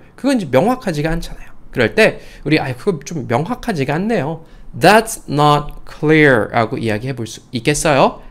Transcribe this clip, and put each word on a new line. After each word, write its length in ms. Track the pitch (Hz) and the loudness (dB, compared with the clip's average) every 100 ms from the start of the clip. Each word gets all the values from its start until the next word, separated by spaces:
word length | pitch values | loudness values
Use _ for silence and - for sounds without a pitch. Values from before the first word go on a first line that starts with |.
| - | -18
그건 220 | - 269 262 | -4 -2 0
이제 120 | 139 | 0
명확하지가 600 | 127 202 254 196 147 156 | 0 2 -2 -4 -4 -2
않잖아요. 400 | 170 - - - - - | -4 -6 -12 -16 -16 -8
그럴 240 | 135 110 | -2 0
때 260 | - 202 - - - | 4 2 0 -12 -8
우리 140 | 147 151 | -2 0
"아이, 160 | 131 | -2
그거 260 | 120 202 160 | -4 -4 -4
좀 220 | - 135 117 | -6 -8 -2
명확하지가 680 | 117 175 247 - 165 131 | -2 -2 -6 -4 -4 -2
않네요. 500 | 156 214 226 139 160 - - - 120 | -2 -2 -2 -4 -8 -14 -20 -16 2
That's 500 | 165 220 220 - - | 6 6 4 -6 -4
not 440 | 143 147 147 147 - - - | 2 4 4 0 -10 -14 -2
clear"라고 800 | 151 156 147 120 - 120 110 131 | 2 6 6 4 2 -2 -2 -2
이야기해 360 | 113 104 131 | -4 -4 -6
볼 120 | 127 110 | -8 -10
수 140 | - - | -14 -10
있겠어요? 680 | 120 147 147 165 139 208 - - | -4 -2 0 2 4 2 0 -16